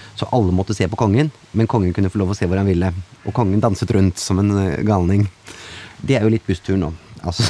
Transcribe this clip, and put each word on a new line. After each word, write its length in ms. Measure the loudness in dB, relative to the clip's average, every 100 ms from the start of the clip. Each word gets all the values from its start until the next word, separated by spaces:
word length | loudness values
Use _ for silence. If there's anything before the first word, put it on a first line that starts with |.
| -20 -10
så 100 | -4
alle 220 | 0 2 0
måtte 160 | 0
se 140 | -2 -2
på 80 | 0
kongen, 320 | 2 2 0 -4 -8
men 160 | -2 0
kongen 240 | 2 0
kunne 160 | 0 0
få 140 | 0
lov 100 | -2
å 60 | -2
se 100 | -2
hvor 80 | 0
han 100 | 2
ville. 220 | 2 0 -4 -10 -12 -8
Og 60 | -2
kongen 240 | 0 2
danset 320 | 2 0 0
rundt 240 | 2 2 2
som 220 | -2 0
en, 100 | 2 2
eh, 240 | 0 0
galning. 460 | 0 2 2 2 0 -4 -20 -20 -18 -18 -18 -12
Det 160 | -2 2
er 80 |
jo 80 | 2
litt 140 | 0 -2
busstur 300 | -4 0 -2
nå. 140 | -2 -6 -16 -12
Altså, 220 | -8 -2 -2